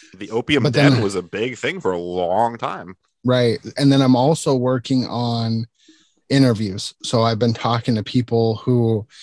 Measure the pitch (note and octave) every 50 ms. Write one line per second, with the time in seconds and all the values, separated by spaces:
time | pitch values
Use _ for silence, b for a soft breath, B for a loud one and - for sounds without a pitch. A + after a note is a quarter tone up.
0 | B B B - G2+ - A2 A#2+ - - D3 C#3 A#2+ D3 A#2 D3 C#3+ C#3+ C3 A2+
1 | G#2 G2 G2 F2+ F2 - F#2+ G2+ A#2 C3 A#2 - - C#3+ F#3 F3+ - F#2 F2+ F2
2 | F2 F2+ F2+ F2+ F2 E2+ F#2 G#2+ A#2 A#2 A#2 A2+ B2 D3+ G3 E3+ F2 F2+ F#2 _
3 | _ _ _ _ - B2 B2 B2+ B2 A#2 G#2+ - - A2+ - - C#3+ C#3 C#3 C3+
4 | C3+ B2+ B2+ A#2+ C3 D3+ E3 - - D#3 C3+ B2+ B2 B2+ C3 B2+ - - C3 B2+
5 | A2+ - G#2 A#2+ A#2+ A#2+ A#2 A#2 A2+ A2+ A2+ A2+ A#2 - b b b b b b
6 | b b b b _ - C3 C#3 C3+ B2 A2 G2+ A2 F#2+ F#2+ G2+ - - - _
7 | - - B2+ A2+ A2+ A2+ A2+ G#2+ B2 A#2 A2 - - A2+ A#2+ A2+ - C3 A2+ G#2+
8 | - - - B2+ A#2+ - A#2 A#2 A2+ A2+ A2 - - B2+ B2 A#2+ A2+ A2+ A2 G#2
9 | A2 B B B